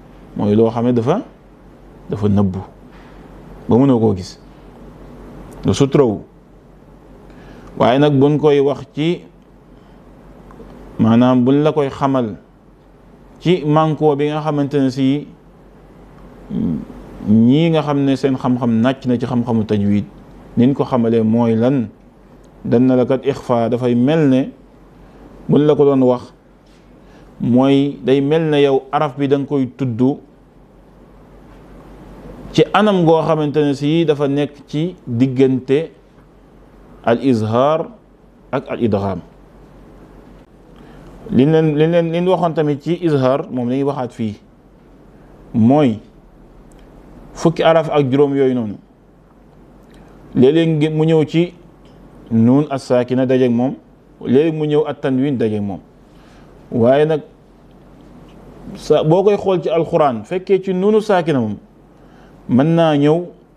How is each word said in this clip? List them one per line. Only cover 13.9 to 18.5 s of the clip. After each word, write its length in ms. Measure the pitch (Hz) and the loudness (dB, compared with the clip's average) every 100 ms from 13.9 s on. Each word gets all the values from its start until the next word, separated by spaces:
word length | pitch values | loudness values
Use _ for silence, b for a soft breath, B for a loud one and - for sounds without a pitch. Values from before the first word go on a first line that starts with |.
| 147 156 143 | 0 0 0
bi 120 | 147 | -2
nga 120 | 156 | -4
xamante 340 | 156 147 139 143 | -4 -4 -2 -2
ne 100 | 135 | -2
si 380 | 127 135 147 - - - - - - - - - - - - - - 90 71 - - - - - | 0 -2 -2 -6 -20 -20 -20 -20 -20 -20 -20 -20 -20 -20 -20 -10 -6 -4 -6 -10 -18 -20 -10 0
ñii 400 | 110 117 143 170 | 4 4 4 2
nga 120 | 160 | 0
xam 220 | 147 143 139 | 0 -2 0
ne 100 | 131 | 0
seen 200 | 139 127 | -2 -2
xam-xam 460 | 131 | -2